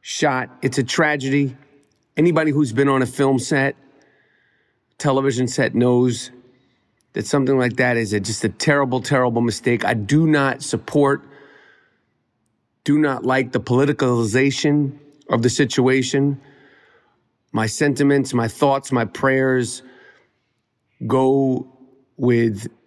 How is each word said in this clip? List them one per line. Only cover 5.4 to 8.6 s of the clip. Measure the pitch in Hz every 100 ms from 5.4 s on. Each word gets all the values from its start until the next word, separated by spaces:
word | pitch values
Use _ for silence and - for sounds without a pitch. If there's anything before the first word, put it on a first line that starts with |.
| 127
set, | - 120 113
knows | 123 123 123 110 - - _ _ _ _ _ _ _
that | - 101
something | 143 135 135
like | 123 127
that | 123 120
is | 110
a, | 107
just | 101 107
a | 110
terrible, | -